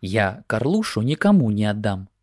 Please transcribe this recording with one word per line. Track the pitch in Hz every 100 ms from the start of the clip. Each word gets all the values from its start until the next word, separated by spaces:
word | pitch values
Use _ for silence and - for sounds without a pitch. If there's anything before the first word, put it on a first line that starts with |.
«Я | 95 104 98 - -
Карлушу | 110 123 202 220 -
никому | 113 151 196 202 120
не | 104
отдам» | 107 104 107 98 98 _